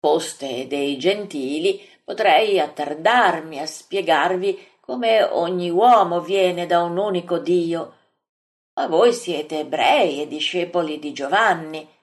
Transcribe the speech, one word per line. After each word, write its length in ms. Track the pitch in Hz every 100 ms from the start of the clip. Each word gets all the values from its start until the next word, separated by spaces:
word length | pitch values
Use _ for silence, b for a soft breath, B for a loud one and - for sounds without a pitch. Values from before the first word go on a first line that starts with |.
Foste 640 | 151 160 156 - 139 123 127
dei 300 | 143 143 139
gentili, 800 | 151 208 202 151 131 147 180 190 B B
potrei 560 | - - 208 160 220 190
attardarmi 1000 | 147 - 143 151 175 247 208 170 160 139
a 40 | 156
spiegarvi 1120 | - - 190 165 156 165 185 196 190 - _
come 420 | - 254 233 220
ogni 460 | - - 170 180 175
uomo 500 | 170 240 233 180 175
viene 460 | 160 196 185 175 170
da 180 | 170
un 140 | 175 170
unico 400 | 208 180 175 170
Dio. 600 | 165 180 165 170 156 _ _ _ _ _ _ _ _
Ma 140 | - 143
voi 260 | 160 240
siete 460 | - - 156 151 156
ebrei 640 | 147 131 123 285 190 139
e 60 | 147
discepoli 720 | 151 - 180 175 180 160 151
di 140 | 151
Giovanni. 840 | 139 139 190 226 170 156 156 156 _